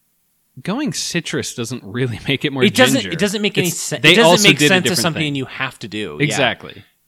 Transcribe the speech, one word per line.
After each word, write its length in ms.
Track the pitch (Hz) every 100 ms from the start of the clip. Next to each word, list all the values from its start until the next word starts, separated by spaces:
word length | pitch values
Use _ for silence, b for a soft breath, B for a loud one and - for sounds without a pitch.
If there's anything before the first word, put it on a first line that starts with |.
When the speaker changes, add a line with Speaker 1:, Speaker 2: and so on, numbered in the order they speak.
| _ _ _ _ _ -
Speaker 1:
going 300 | 160 233 277
citrus 640 | - - 175 - 147 - -
doesn't 260 | 113 123 101
really 340 | 120 127 104
<laughs> 40 | 131
make 160 | 135
it 80 | 151
more 140 | 135 202
Speaker 2:
It 100 | -
doesn't, 240 | 254 269
Speaker 1:
ginger. 80 | 196
Speaker 2:
it 60 | 165
doesn't 220 | 202 208
make 160 | 208 202
any 100 | 180
Speaker 1:
It's, 100 | -
Speaker 2:
sen-, 220 | - 139
Speaker 1:
they 100 | 151
Speaker 2:
it 40 | 180
doesn't 140 | 160
Speaker 1:
also 180 | 180 202
Speaker 2:
make 80 | 143
Speaker 1:
did 80 | 147
a 20 |
Speaker 2:
sense 100 | 185
as 40 | 175
Speaker 1:
different 120 | 175
Speaker 2:
something 200 | 170 151
Speaker 1:
thing. 140 | 151 143
Speaker 2:
you 100 | -
have 340 | - 131 -
to 80 | 110
do. 300 | 104 98 73
Yeah. 60 | 147
Speaker 1:
Exactly. 580 | 104 123 95 76 - - _